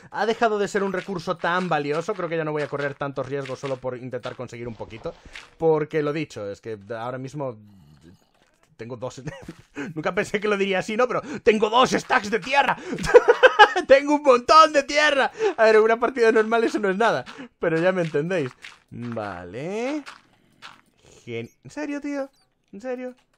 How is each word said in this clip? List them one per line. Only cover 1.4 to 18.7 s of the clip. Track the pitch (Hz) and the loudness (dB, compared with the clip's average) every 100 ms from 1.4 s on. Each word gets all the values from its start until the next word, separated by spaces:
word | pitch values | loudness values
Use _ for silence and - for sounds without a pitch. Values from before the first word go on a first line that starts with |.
| 175 180 180 | -2 -2 0
valioso. | 156 147 151 165 | -2 -2 -4 -4
Creo | 196 175 | -6 -4
que | 165 | -4
ya | |
no | 156 | -4
voy | 151 | -4
a | 143 | -4
correr | 143 143 | -4 -6
tantos | 135 143 139 127 | -6 -8 -8 -6
riesgos | 139 131 127 | -6 -8 -8
solo | 139 127 | -8 -8
por | 127 123 | -8 -10
intentar | 127 120 123 120 | -10 -10 -10 -10
conseguir | 120 120 120 | -12 -12 -12
un | |
poquito, | 110 104 113 165 - - - - - | -12 -14 -12 -12 -14 -18 -20 -20 -2
porque | 160 156 151 160 | 2 2 2 -2
lo | 147 | -2
dicho, | 151 147 117 101 | -2 -6 -8 -10
es | 98 | -10
que | 117 107 98 113 | -12 -12 -12 -10
ahora | 120 127 | -8 -10
mismo | 131 143 135 110 104 98 73 73 82 98 _ _ _ _ _ - | -10 -8 -10 -10 -18 -20 -20 _ -20 -20 _ _ _ _ _ -18
tengo | 113 123 | -14 -10
dos. | 123 - 131 539 - | -10 -10 -12 -12 -16
<laughs> | - _ - 262 | -20 _ -12 -10
Nunca | 156 151 | -6 -4
pensé | 180 190 208 | -2 -2 -4
que | 208 | -2
lo | 202 | 0
diría | 196 185 | 0 -2
así, | - 214 | -2 0
¿no? | 247 | 0
Pero | 180 262 240 | 0 -6 0
tengo | - 214 214 | 2 4 4
dos | 233 247 | 4 4
stacks | 165 - 254 202 | 2 0 -2 0
de | 214 | -4
tierra. | 175 277 330 - 359 285 - 480 - | 0 2 2 0 -6 -6 6 8 8
<laughs> | - 508 - 415 370 320 | 6 6 8 6 6 4
Tengo | 277 285 294 | 4 6 2
un | |
montón | 294 240 240 311 311 | 4 4 6 6 8
de | 302 | 4
tierra. | 254 294 302 277 - - 440 311 | 0 2 2 2 0 0 -4 4
A | |
ver, | 220 214 | 6 6
en | |
una | 220 233 | 4 2
partida | 240 262 226 | 0 2 4
normal | 220 220 233 | 4 2 0
eso | 226 233 | 0 -2
no | 202 | -2
es | 190 | 0
nada, | 226 151 - - 247 _ | 0 0 -4 -14 -20 _
pero | 190 160 | -2 0
ya | 180 | 2
me | 185 | 0
entendéis. | 165 143 165 190 131 - - | -2 -2 -2 -4 -4 -8 -20